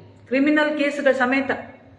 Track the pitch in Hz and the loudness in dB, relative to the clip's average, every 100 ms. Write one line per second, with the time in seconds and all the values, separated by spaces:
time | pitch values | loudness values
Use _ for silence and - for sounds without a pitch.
0 | - - - 262 294 302 302 302 285 285 | -20 -20 -4 0 2 2 0 0 -4 0
1 | 277 254 247 269 262 - - - - | 0 2 0 0 -2 -6 -8 -20 -20